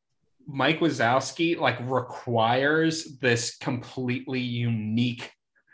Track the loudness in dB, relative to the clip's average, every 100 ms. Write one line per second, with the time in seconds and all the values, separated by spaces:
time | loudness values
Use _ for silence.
0 | _ _ _ _ -10 0 2 4 2 2
1 | 4 2 0 -2 0 2 0 0 -2 -2
2 | -2 -8 -2 2 2 4 2 2 2 0
3 | -6 -2 2 2 0 -6 -6 -6 -6 -6
4 | -4 -4 -4 -4 -4 -2 0 -2 0 0
5 | 0 -2 -12 -18 _ _ _